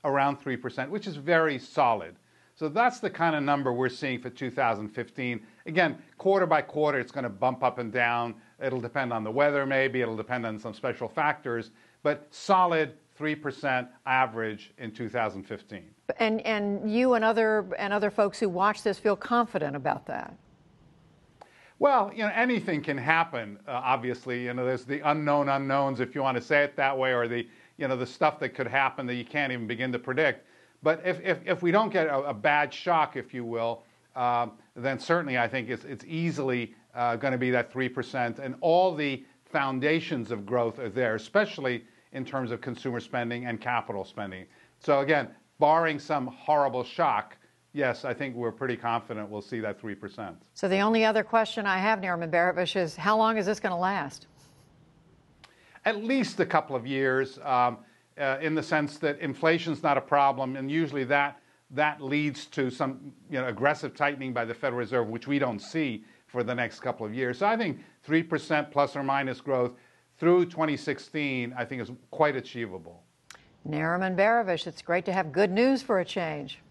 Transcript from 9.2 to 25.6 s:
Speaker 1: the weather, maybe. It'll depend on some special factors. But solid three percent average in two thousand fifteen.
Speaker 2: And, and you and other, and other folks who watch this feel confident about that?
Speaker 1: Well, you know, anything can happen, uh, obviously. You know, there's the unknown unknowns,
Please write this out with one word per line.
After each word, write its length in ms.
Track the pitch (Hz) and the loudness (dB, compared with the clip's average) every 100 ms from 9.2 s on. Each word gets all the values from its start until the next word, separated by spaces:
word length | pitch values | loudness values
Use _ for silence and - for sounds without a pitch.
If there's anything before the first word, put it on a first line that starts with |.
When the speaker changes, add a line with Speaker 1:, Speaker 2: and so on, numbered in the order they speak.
Speaker 1:
the 80 | 110 | -2
weather, 340 | 120 147 143 139 | 2 4 4 2
maybe. 360 | 135 135 127 | 2 2 0
It'll 160 | 113 110 | -2 -2
depend 280 | 107 123 113 | -4 -4 -4
on 140 | 107 | -6
some 140 | 113 | -10
special 340 | 104 127 - 117 | -6 -6 -6 -6
factors. 640 | - 151 147 131 117 110 _ _ _ | 0 0 0 -4 -6 -6 _ _ _
But 240 | 147 147 - | -2 -2 -8
solid 640 | - - 185 180 165 151 - _ _ | -14 2 4 6 4 0 -4 _ _
three 180 | 151 | -4
percent 540 | 151 147 131 143 127 123 - 135 | -2 -6 -4 0 0 -2 -12 0
average 680 | 131 127 113 110 107 - - | 2 2 0 -6 -6 -14 -12
in 140 | 120 | -12
two 160 | 110 113 | -8 -4
thousand 360 | 120 110 95 | -2 -2 -4
fifteen. 420 | 95 107 - 98 85 _ - - | -10 -12 -12 -16 -16 _ -8 0
Speaker 2:
And, 200 | 220 220 - | 0 0 -2
and 440 | 214 202 202 214 | -2 -2 -2 -2
you 260 | 220 254 233 | 2 4 4
and 100 | 220 | 4
other, 420 | 226 220 214 185 - | 4 2 2 -2 -6
and 140 | 202 | -2
other 180 | 208 208 | 0 0
folks 300 | 214 202 - | 2 0 2
who 80 | 208 | -2
watch 340 | 180 196 208 | 2 0 2
this 160 | 214 190 | -2 0
feel 200 | 214 196 | 0 0
confident 580 | - 240 233 180 147 143 | 0 0 2 -2 -2 -2
about 300 | 135 - - | -2 -2 -4
that? 280 | - - 175 _ _ _ _ - _ _ _ _ _ - _ - _ | -10 -10 -16 _ _ _ _ -20 _ _ _ _ _ -20 _ -20 _
Speaker 1:
Well, 340 | 285 262 202 202 | 4 6 2 0
you 80 | |
know, 80 | 208 | -2
anything 480 | 202 247 233 190 156 | 2 2 2 0 -2
can 160 | 143 139 | -2 -2
happen, 600 | 131 160 165 131 107 101 - | 2 2 2 -2 -6 -10 -6
uh, 140 | 123 | -4
obviously. 640 | 127 131 123 123 131 123 123 | 0 0 0 -4 -4 -4 -4
You 80 | |
know, 120 | 123 127 | -2 -2
there's 200 | 127 127 | -2 -4
the 160 | 143 | -2
unknown 480 | 147 151 147 147 139 | 0 2 2 2 2
unknowns, 500 | 139 | 0